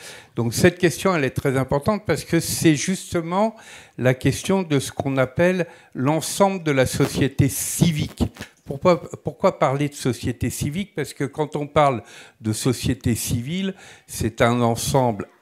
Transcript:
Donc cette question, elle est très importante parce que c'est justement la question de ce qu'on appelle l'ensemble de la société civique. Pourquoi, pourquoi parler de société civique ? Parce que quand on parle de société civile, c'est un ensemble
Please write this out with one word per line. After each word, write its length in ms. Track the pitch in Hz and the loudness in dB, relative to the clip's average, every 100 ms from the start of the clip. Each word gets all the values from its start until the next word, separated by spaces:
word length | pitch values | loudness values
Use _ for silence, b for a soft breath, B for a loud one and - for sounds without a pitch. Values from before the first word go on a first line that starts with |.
| B B B - | B B B -6
Donc 160 | 117 | -4
cette 260 | - 180 175 | 2 2 4
question, 380 | 170 - 190 170 | 0 0 0 0
elle 80 | |
est 60 | 127 | 0
très 260 | - 147 131 | -2 0 0
importante 480 | 131 143 220 208 - | 0 0 0 -2 -2
parce 180 | 156 | -4
que 140 | - 165 | 0 -2
c'est 380 | - - 165 147 | 0 2 4 4
justement 800 | - 185 - 175 165 190 220 220 B B B - | 0 -6 -4 -6 -2 0 0 -2 B B B 0
la 160 | 123 | 2
question 480 | 127 139 123 - 190 | 2 0 0 0 0
de 160 | 165 139 | 2 0
ce 140 | - | -2
qu'on 240 | - 139 135 | -4 -2 0
appelle 500 | 127 - 175 185 160 B B | 0 2 2 2 -4 B B
l'ensemble 680 | - 131 156 - - 196 190 | -2 0 0 -2 2 2 2
de 80 | 156 | 0
la 160 | 135 123 | 2 2
société 640 | - 135 - 135 - 139 | 2 0 0 0 2 0
civique. 760 | - - - 175 151 151 - - B B _ | 0 -6 2 2 2 -4 -4 -6 B B _
Pourquoi, 360 | - 139 180 170 - - | -10 0 2 2 0 -12
pourquoi 340 | 160 - 190 185 | -10 0 0 2
parler 300 | 147 139 147 | 0 0 -2
de 60 | |
société 560 | - 131 113 131 120 127 | -2 -4 -2 -4 -4 -4
civique ? 440 | - 143 165 196 | -4 -4 -6 -6
Parce 180 | - 135 | -6 -8
que 120 | - | -6
quand 320 | 139 - 151 151 | -6 -4 -4 -4
on 100 | 147 | -2
parle 360 | 156 143 117 B B B _ | 2 4 2 B B B _
de 120 | 110 | -4
société 640 | 110 135 117 147 123 127 110 | 0 0 0 -2 -2 -2 -2
civile, 580 | - 117 127 180 190 185 B B - | -2 -4 -4 -4 -4 -6 B B -14
c'est 340 | - 110 - | -6 -4 2
un 200 | 117 123 | 2 4
ensemble 680 | 117 113 - 139 123 101 - _ | 2 0 0 2 2 -2 -8 _